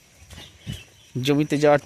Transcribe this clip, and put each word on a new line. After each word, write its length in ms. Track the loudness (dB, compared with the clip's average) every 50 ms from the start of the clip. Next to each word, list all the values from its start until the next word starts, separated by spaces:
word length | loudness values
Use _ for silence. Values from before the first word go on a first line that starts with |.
| _ _ _ _ -20 -20 -20 -20 -20 -20 -20 -18 -14 -14 -14 -14 -16 -20 _ _ _ -12 -10
জমিতে 420 | -4 -2 0 0 0 0 -2 0 2
যাওয়ার 220 | 4 4 4 4 2